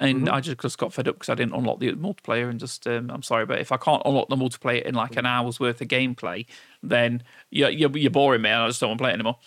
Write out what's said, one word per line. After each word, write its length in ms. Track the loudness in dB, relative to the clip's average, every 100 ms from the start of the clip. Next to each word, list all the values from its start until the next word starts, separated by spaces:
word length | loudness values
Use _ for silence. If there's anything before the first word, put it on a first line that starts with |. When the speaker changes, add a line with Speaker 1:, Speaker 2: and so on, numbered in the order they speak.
Speaker 1:
and 240 | 0 2 2
Speaker 2:
Mm-hmm. 80 |
Speaker 1:
I 80 | 0
just, 180 | -2 -4
just 180 | -6 -4
got 120 | -6
fed 160 | -2 -4
up 120 | -4
'cause 100 | -2
I 60 | -2
didn't 180 | 0
unlock 260 | 0 -2 0
the 120 | -2
multiplayer 580 | -2 -4 -6 -4 -2 -2
and 100 | -6
just, 280 | -10 -8 -4
um, 240 | -4 -4
I'm 100 | -8
sorry, 240 | -2 0 0
but 140 | -2
if 120 | -2
I 60 | -2
can't 240 | 2 2 4
unlock 240 | 2 2
the 60 | 0
multiplayer 460 | -2 -2 -2 0
in, 140 | 0 -2
like, 200 | -2 -2
an 80 | 0
Speaker 2:
Mm. 20 |
Speaker 1:
hour's 320 | 0 0 0
worth 200 | -2 -2
of 80 | 0
gameplay, 600 | 0 0 -2 -6 -8 -10 -16 -20 _
then 400 | 0 2 4 0 -6 -20 -8
you're, 180 | 2 2
you're, 260 | 4 2 4
you're 140 | 2
boring 320 | 4 4 4
me 80 | 4
and 140 | 2
I 40 | 2
just 120 | 0
don't 80 | -2
wanna 80 | 0
play 140 | 0
it 20 |
anymore. 240 | 0 -2 -4